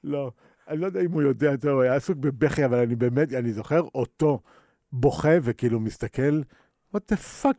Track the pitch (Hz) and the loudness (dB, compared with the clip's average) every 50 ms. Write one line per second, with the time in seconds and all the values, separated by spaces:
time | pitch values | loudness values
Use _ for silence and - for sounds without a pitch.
0 | - 147 143 143 139 123 - _ _ _ _ _ _ - 156 156 175 196 180 190 | -8 -6 -4 -4 -4 -6 -10 _ _ _ _ _ _ -8 -6 -4 -4 -4 -2 -2
1 | 180 175 175 156 147 139 131 110 151 143 139 123 143 147 139 131 127 127 131 139 | 0 0 2 2 2 2 2 2 0 -2 -2 -2 0 0 2 2 2 2 2 0
2 | - - 180 139 131 147 135 110 147 143 - 151 143 127 123 120 123 117 120 113 | 0 -2 -4 -2 -2 -4 0 2 0 0 2 0 0 2 2 2 2 0 0 0
3 | 123 123 120 135 160 143 135 127 120 120 104 107 107 - 147 165 170 - - 135 | 0 0 2 0 0 0 -2 -2 -4 -4 -4 -6 -4 0 0 0 0 0 -2 -4
4 | 120 - _ - 156 151 139 107 - _ _ _ _ _ _ _ _ _ 139 123 | -4 -4 _ 0 2 2 2 0 -4 _ _ _ _ _ _ _ _ _ -2 0
5 | 120 143 - 160 - 151 165 175 135 120 113 - - 120 113 113 110 107 - - | 2 2 2 2 4 4 4 4 2 0 -2 0 0 0 0 0 -2 -4 -6 -6
6 | 117 107 - - 131 147 147 156 139 - _ _ _ _ _ _ _ _ - 208 | -8 -6 -4 -2 0 0 0 0 -2 -6 _ _ _ _ _ _ _ _ -8 -8
7 | - - 214 - - - - - - 277 269 | -4 -2 -4 -4 -4 -8 -6 -2 0 0 0